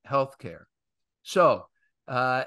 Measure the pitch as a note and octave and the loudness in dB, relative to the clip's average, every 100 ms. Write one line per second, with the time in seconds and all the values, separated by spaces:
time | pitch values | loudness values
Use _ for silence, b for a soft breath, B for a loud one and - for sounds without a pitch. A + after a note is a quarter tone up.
0 | - C#3 C3+ - F2+ D#2+ _ _ _ _ | -4 -2 -2 -8 -16 -16 _ _ _ _
1 | _ _ - F#3 D#3+ G2+ - _ _ _ | _ _ -4 2 4 2 -4 _ _ _
2 | - B2+ B2+ B2+ | -8 -4 -2 -2